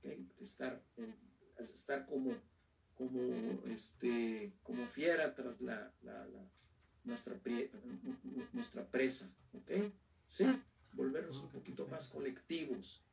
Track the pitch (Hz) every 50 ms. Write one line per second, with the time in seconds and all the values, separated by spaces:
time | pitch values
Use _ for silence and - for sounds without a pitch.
0 | - 101 - - - - - - - - - - 131 127 123 - - - _ -
1 | 117 110 110 - - - - _ - - - - 117 - - - - - 139 135
2 | 135 - 151 135 131 127 117 - - - - _ _ _ _ _ _ _ - -
3 | 127 127 127 123 127 127 123 120 - - 131 - - 123 113 113 - - - -
4 | - 120 120 117 117 113 110 107 104 101 - - - - 233 247 - - - 135
5 | 151 170 170 160 156 143 131 - 127 123 113 104 127 123 113 107 104 101 - _
6 | 120 117 110 110 104 104 104 101 95 - _ - - - _ _ - _ _ _
7 | _ - 120 113 - - - 98 - - 120 117 - - - 101 104 123 131 131
8 | 127 131 131 - - - - 127 117 - - 123 117 - - 107 101 - - 123
9 | 131 131 - - 190 190 - _ - - - 101 - - - 196 208 208 - -
10 | - _ - - _ _ - - 196 262 262 - - - _ - - - - 131
11 | 131 131 139 160 - - 135 139 143 131 139 135 - - 123 - 139 - - -
12 | - - - 151 143 - - - - - 165 165 156 135 123 - - - - -
13 | - _